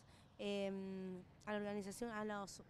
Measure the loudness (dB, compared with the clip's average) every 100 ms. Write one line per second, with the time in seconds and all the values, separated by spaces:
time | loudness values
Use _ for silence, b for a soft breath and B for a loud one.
0 | -16 B B -2 2 4 4 2 0 0
1 | 0 -2 -6 -8 0 2 4 2 0 0
2 | 0 2 2 0 -2 -6 -12